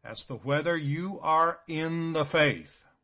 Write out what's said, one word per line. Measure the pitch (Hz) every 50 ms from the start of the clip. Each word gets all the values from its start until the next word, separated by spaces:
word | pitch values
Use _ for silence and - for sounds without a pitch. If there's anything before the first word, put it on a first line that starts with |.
| _
as | 113 113 - -
to | - 123
whether | 113 - 135 143 151 151 170 170
you | 165 151 143 143 160 175 190 196 -
are | - 156 160 160 165 170 170 - _
in | - 160 156 160 165 165 165 165 165 160
the | 156 143
faith. | 147 - 160 151 143 107 82 78 - - _ _ _ _ _